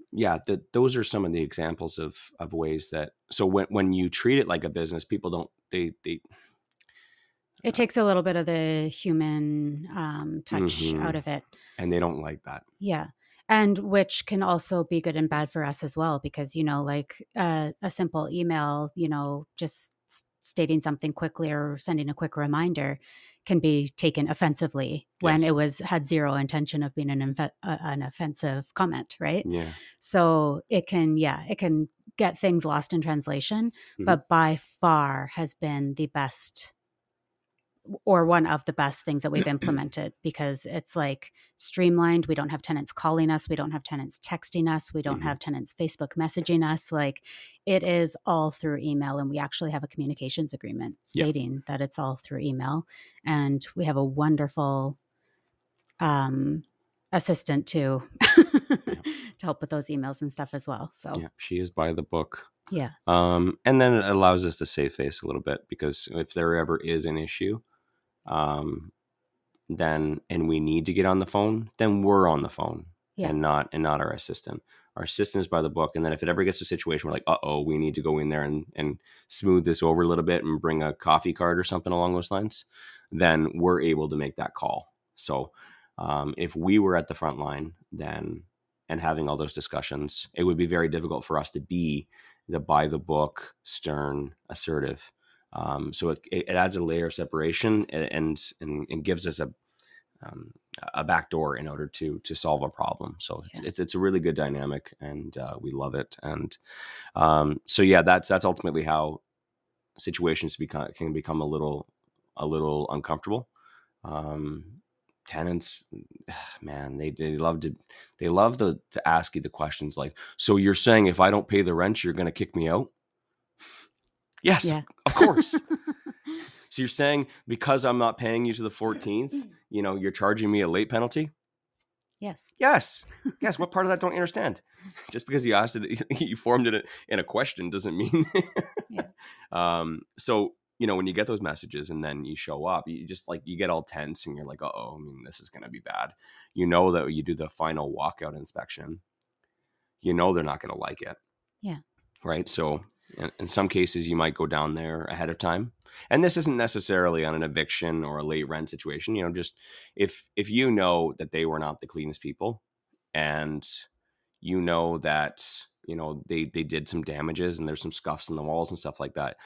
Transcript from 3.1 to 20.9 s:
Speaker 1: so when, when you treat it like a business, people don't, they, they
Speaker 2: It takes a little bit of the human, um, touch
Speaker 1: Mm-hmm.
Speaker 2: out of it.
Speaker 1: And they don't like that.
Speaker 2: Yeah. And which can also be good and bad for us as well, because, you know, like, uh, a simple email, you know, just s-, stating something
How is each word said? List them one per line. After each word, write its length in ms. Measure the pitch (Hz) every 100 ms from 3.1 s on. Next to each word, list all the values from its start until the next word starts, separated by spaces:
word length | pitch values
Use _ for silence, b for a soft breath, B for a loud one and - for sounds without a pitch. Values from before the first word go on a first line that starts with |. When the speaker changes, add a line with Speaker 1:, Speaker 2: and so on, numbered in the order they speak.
| - _
Speaker 1:
so 160 | - 98
when, 200 | 98 95
when 220 | 104 95
you 180 | 92 90
treat 300 | - 117 135
it 80 | 90
like 160 | 87
a 60 | 78
business, 340 | 85 82 85
people 280 | - 101 90
don't, 180 | 85 - _ _
they, 200 | 90 85 - 90
they 160 | 82 - b b b _ _ b b b b b b _ _
Speaker 2:
It 100 | 196
takes 240 | 233 233 240
a 60 | 208
little 180 | 185
bit 140 | 175 170
of 80 | 165
the 420 | 165 160 156 156
human, 1000 | - 190 160 156 151 147 147 147 147 180
um, 500 | 190 156 151 156 160 -
touch 160 | - 180 160
Speaker 1:
Mm-hmm. 200 | 160 156
Speaker 2:
out 120 | - 156
of 100 | 143
it. 160 | 139 - B B -
Speaker 1:
And 140 | 87
they 80 | 85
don't 220 | 87 76
like 220 | 76 73
that. 200 | - 69 - _
Speaker 2:
Yeah. 280 | 196 156 156 - b b -
And 280 | 220 208 196
which 460 | 202 196 190 - -
can 160 | 196
also 420 | 190 170 - 180 165
be 160 | 170
good 160 | 165 156
and 120 | 156
bad 220 | 151 147
for 140 | 165 143
us 180 | 139
as 140 | 147 160
well, 220 | 160 143
because, 360 | 143 - 139 160
you 80 |
know, 200 | 151 143
like, 440 | 143 143 139 - - 233
uh, 380 | 175 160 151 -
a 80 | 190
simple 400 | - 170 160 -
email, 600 | 175 170 160 147 147 147 -
you 140 | 165
know, 360 | 147 143 143 151 -
just 360 | 160 - - - -
s-, 140 | - - _
stating 380 | - - 160 160
something 320 | 151